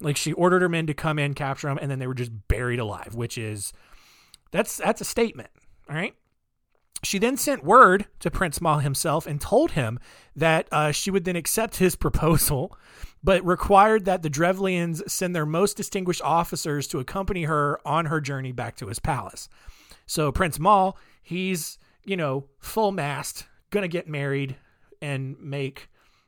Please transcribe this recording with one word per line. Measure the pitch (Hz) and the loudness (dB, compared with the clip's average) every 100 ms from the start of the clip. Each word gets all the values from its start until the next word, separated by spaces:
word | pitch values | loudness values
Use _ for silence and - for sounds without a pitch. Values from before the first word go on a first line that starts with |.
Like, | 151 139 | -4 -2
she | 156 | -2
ordered | - 180 180 | 2 4 4
her | 180 | 2
men | 165 160 | 0 -2
to | |
come | 143 160 151 | -2 -2 0
in, | 143 | -2
capture | 139 139 135 147 | -2 -6 -4 -4
'em, | 139 | -4
and | 139 | -4
then | 135 | -4
they | 127 | -4
were | |
just | 127 120 110 - | -4 -6 -4 -2
buried | - 123 120 | 0 0 -2
alive, | 107 92 - | -4 -8 -10
which | 113 117 - | -6 -6 -6
is, | 110 104 - - _ - - _ _ - _ | -8 -8 -10 -14 _ -20 -20 _ _ -20 _
that's, | 170 226 - | -2 -2 -2
that's | 180 - | -4 -4
a | |
statement, | - - 233 131 107 _ _ - - | -4 -2 -2 -4 -18 _ _ -20 -10
all | 156 | -6
right? | 196 - _ _ _ _ _ _ _ - | -6 -10 _ _ _ _ _ _ _ -10
She | - 196 | -6 0
then | 226 269 | 0 0
sent | - 240 | -2 -2
word | 147 233 208 196 - - | 6 8 10 6 0 -8
to | 175 | -4
Prince | - 180 - | -2 -2 0
Mal | 165 147 | 0 2
himself | 139 135 165 151 170 | 0 -2 0 -2 -2
and | 147 | -6
told | - 226 330 | 0 2 2
him | - 113 120 - - - - | 0 -2 -4 -12 -20 -14 -2
that, | 160 160 - | 2 2 0
uh, | 156 151 | 0 0
she | 147 196 | 0 0
would | 190 | -2
then | 180 175 | 0 -4
accept | 139 - 220 - | -2 -2 -2 2
his | 185 - | 2 2
<laughs> | |
proposal, | 156 - 160 156 - 139 175 - - - - - | 0 2 4 4 2 0 -4 -10 -20 -16 -16 -2
but | 147 185 | 2 4
required | 180 180 - 196 214 220 190 | 4 0 6 8 8 6 2
that | 185 | 0
the | 160 | 0
Drevlians | 139 170 190 190 180 170 160 - | 2 2 2 0 0 -2 -4 -6
send | - 180 175 | -4 -2 -2
their | 151 | 0
most | 160 202 - | 2 0 0
distinguished | 196 196 180 165 | -6 -4 -2 -2
officers | 139 160 170 - 165 143 135 | 0 2 0 -4 -4 -4 -4
to | 151 | -6
accompany | 127 196 190 190 | -6 -6 -4 -4
her | 147 151 143 - - | 0 0 0 -2 -2
on | 156 160 | -2 0
her | 156 | -2
journey | 139 135 131 | -4 -6 -6
back | 123 113 - | -8 -8 -10
to | 98 | -10
his | - | -6
palace. | - 131 - - - - - - - - - | -4 -4 -6 -14 -18 -20 -20 -20 -20 -20 -8
So | - 147 | -2 0
Prince | 127 180 139 | 0 0 2
Mal, | 180 202 190 - - _ | 4 6 4 -2 -16 _
he's, | - 175 185 180 - - _ _ | -10 -4 -2 -4 -6 -14 _ _
you | - 185 | -6 -2
know, | 147 135 139 _ | -2 -2 -6 _
full | - 220 208 | -6 0 0
mast, | 190 143 139 139 - - _ _ | 0 -4 -4 -8 -12 -18 _ _
gonna | 202 185 | -4 -2
get | 170 - | -4 -6
married | 147 139 139 135 131 _ _ _ - | -4 -2 -2 -4 -8 _ _ _ -12
and | 147 135 135 139 | -6 -6 -6 -10
make | 147 139 135 - - _ _ _ | -8 -6 -6 -8 -20 _ _ _